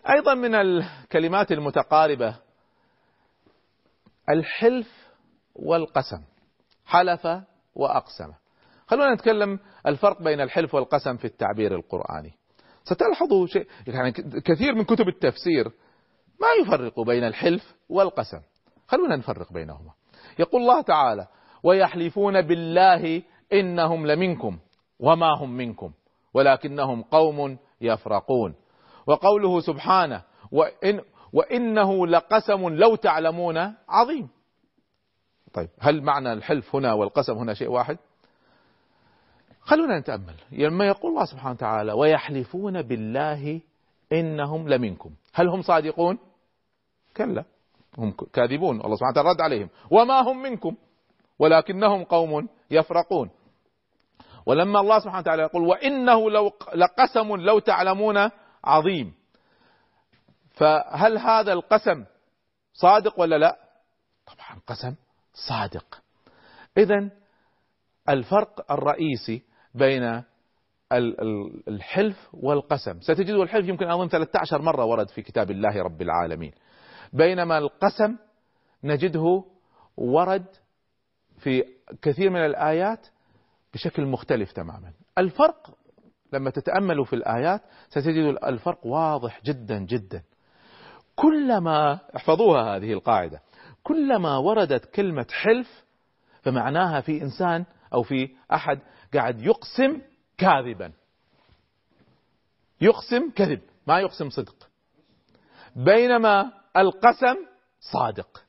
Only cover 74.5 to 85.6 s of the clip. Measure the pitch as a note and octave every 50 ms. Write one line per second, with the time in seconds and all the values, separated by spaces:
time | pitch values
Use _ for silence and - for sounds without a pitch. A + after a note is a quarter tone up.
74.5 | E3 C#3+ D3+ E3 D#3 C3+ A#2 A2 A#2 A2+ G#2 G2 _ - G#2 - - A#2+ G#2 F#2
75.5 | G2 G2 G#2+ G#2 G#2+ G2+ F2 F2 D#2+ D#2 F2+ E2+ E2 F2 E2+ E2+ E2 E2 E2 D2+
76.5 | _ _ _ _ _ _ _ - - - - - - B2+ D#3+ F3 F#3 F3+ F3 E3+
77.5 | D#3+ D#3 D3 C#3+ _ _ F#3+ G3+ - - G#3+ G#3+ A#3 - _ _ _ _ _ _
78.5 | _ _ _ _ _ _ - C#3+ D3 C3+ D#3+ F#3 D#3 D#3+ D#3+ E3+ F#3 G3 F#3+ _
79.5 | _ _ _ _ _ _ _ _ _ - - B2 C3 D#3+ F3+ F#3 F#3+ G3 F#3 -
80.5 | _ _ _ _ _ _ _ _ _ _ _ _ _ _ _ _ _ _ - C#3
81.5 | C3 B2+ B2 - _ _ _ _ - - - D3+ C#3 D3+ G3 F#3+ F3+ F3 D#3+ D3+
82.5 | C#3+ - D#3 D#3 D#3 E3 F#3 G#3 A3+ A3 _ _ _ _ _ _ _ _ _ _
83.5 | _ _ _ _ - - - E3+ - - C#3+ C#3 C3 - - - C#3+ A2+ G2+ -
84.5 | - G2 E2+ E2+ G#2 - - F2 - _ _ _ _ - F#3 F3+ - - D4 D#4+
85.5 | E4 _